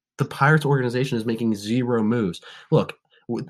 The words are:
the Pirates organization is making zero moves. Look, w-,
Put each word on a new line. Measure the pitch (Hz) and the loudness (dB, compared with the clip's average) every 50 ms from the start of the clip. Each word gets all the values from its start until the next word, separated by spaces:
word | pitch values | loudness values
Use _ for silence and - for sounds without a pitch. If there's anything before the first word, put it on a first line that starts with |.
| _ _ _ | _ _ _
the | - 139 | -4 -4
Pirates | 135 - - 139 143 156 156 147 | -4 -2 2 4 4 4 4 4
organization | 135 143 135 123 123 117 123 135 135 127 113 | 2 0 2 0 0 0 -2 -2 -2 -2 -4
is | 110 | -2
making | 120 113 113 120 110 110 | -2 -2 -2 0 -2 -2
zero | 98 101 104 117 127 123 120 123 117 110 | -2 -2 -2 -2 -2 0 0 0 0 2
moves. | 107 117 120 110 92 82 - - - - - - - | 2 0 0 0 -2 -4 -6 -12 -20 -20 -16 -6 0
Look, | 160 131 98 - - _ _ _ _ _ _ - | 2 2 2 0 -6 _ _ _ _ _ _ -8
w-, | 117 110 135 - | -6 -6 -6 -6